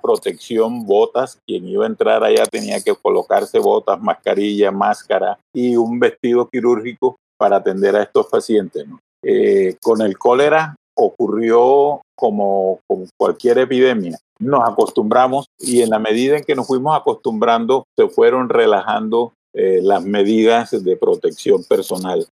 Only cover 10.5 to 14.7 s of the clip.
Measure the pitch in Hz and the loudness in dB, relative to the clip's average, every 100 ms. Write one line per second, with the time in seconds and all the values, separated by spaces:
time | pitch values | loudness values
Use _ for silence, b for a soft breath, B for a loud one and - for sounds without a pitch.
10.5 | 156 156 151 _ - 113 - 110 104 113 | 2 -2 -8 _ -2 -2 -2 -4 -2 2
11.5 | 117 123 143 143 143 - - 123 104 101 | 4 4 4 2 -2 -10 -4 -2 0 -2
12.5 | 98 95 95 - 95 90 - 98 85 123 | 0 -2 -4 -4 -6 -6 -2 -2 0 0
13.5 | 120 127 127 131 117 87 80 _ - 120 | 2 2 2 2 0 -6 -10 _ -10 -2
14.5 | 143 117 | 0 0